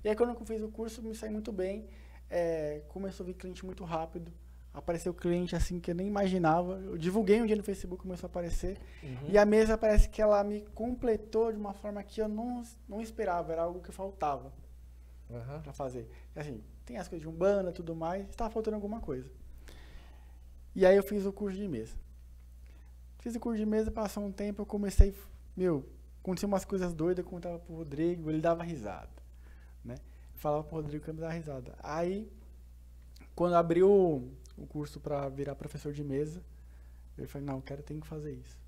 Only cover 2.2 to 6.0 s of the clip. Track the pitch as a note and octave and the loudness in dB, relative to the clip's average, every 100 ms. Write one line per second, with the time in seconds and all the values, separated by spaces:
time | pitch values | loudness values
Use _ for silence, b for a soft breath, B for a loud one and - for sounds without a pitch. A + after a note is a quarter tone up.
2.2 | - F3 E3+ D#3+ D3+ D3 D3+ F#3+ G3 F#3 | -4 0 2 2 0 -4 -8 -6 -6 -6
3.2 | F3+ F3+ F#3 F3+ F#3 F#3 F3 E3 E3 F3+ | -8 -8 -10 -8 -10 -10 -4 -2 -2 -6
4.2 | E3+ - b b b C#3+ - E3+ F3+ E3+ | -10 -14 b b b -8 -2 0 -2 0
5.2 | F3 F3 F3+ E3+ - F3+ E3+ F3 | 2 2 2 2 2 2 -2 -2